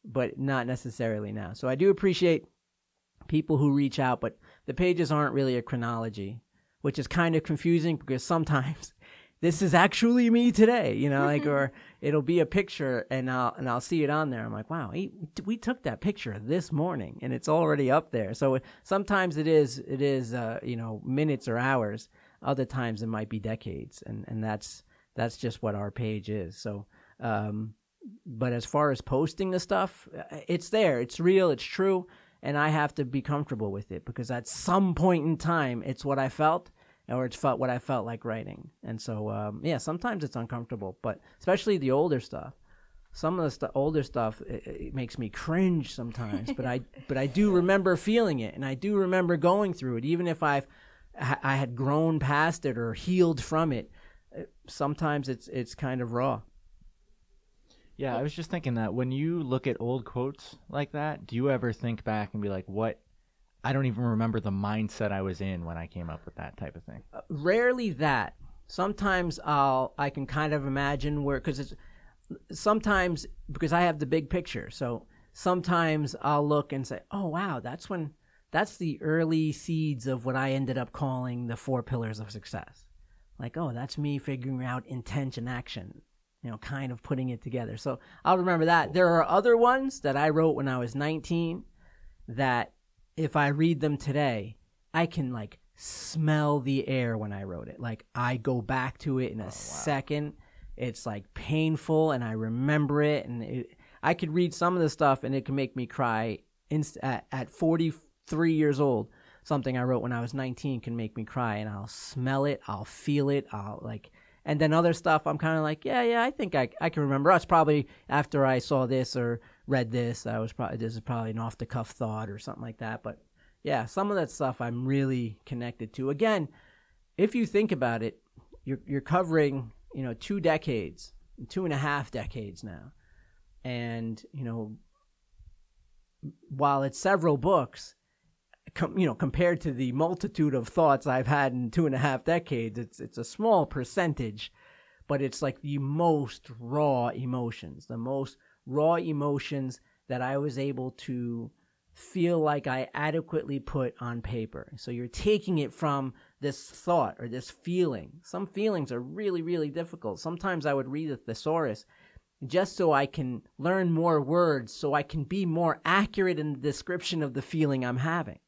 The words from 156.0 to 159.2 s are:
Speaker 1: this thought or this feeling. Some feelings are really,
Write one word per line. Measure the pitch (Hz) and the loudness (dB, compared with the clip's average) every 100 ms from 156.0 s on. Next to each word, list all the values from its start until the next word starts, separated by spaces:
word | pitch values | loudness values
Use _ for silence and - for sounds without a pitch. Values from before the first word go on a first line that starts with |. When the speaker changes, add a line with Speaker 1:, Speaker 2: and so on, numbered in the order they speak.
| 131 - _ _ | -4 -10 _ _
Speaker 1:
this | 139 131 - | -6 -6 -12
thought | - - 170 110 - | -8 0 2 2 -4
or | 117 | -8
this | 127 - | -8 -10
feeling. | - - 180 170 113 76 160 | -12 -4 0 0 -2 -10 -18
Some | - 185 190 | -12 -10 -8
feelings | 196 214 185 143 | -2 0 0 -2
are | 123 | -6
really, | 127 170 | -6 -4